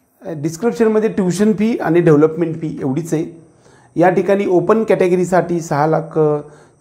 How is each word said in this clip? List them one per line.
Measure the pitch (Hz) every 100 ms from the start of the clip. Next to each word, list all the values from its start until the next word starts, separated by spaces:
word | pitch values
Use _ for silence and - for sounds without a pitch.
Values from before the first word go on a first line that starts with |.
| _ _ 185
अ, | 160
डिस्क्रिप्शनमध्ये | 156 160 233 - 220 214 214
tuition | 180 180 175 214
fee | 202 214 240
आणि | 165 165
development | 165 147 156 160 165 160
fee | 156 156
एवढीच | 147 135 160
आहे. | 156 170 - - _ _ _ _ -
या | 175
ठिकाणी | 180 180 202 202
open | 175 156 220
कॅटेगरीसाठी | 220 202 185 180 175 180 165 175
सहा | 160 147 156
लाख | 160 156 160 151 147 147 - - _